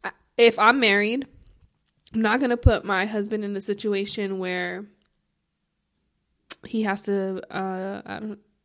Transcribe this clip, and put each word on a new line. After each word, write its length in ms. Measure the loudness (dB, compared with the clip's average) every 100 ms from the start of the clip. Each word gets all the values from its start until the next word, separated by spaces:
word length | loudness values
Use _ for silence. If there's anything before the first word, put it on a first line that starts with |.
I, 80 | -10 -12 _ 4
if 200 | 6 6
I'm 220 | 4 6
married, 480 | 4 4 2 -2 -6 -14 -20 -20 _ _ _ _ -8
I'm 80 | -2
not 180 | 2 2
gonna 160 | 2 4
put 280 | 4 2 0
my 200 | -2 -2
husband 380 | -4 -4 -4
in 100 | -4 -6
a 40 |
situation 760 | -4 -4 -2 -2 -2 -4 -4 -4
where 460 | -4 -4 -6 -8 -14 _ _ _ _ _ _ _ _ _ _ _ _ _ _ _ _ -12 -6
he 180 | -4
has 180 | -2 -4
to, 380 | -2 -2 -2 -6 -8
uh, 480 | -8 -6 -6 -8 -10 -10
I 140 | -10
don't 200 | -10 -12 _ _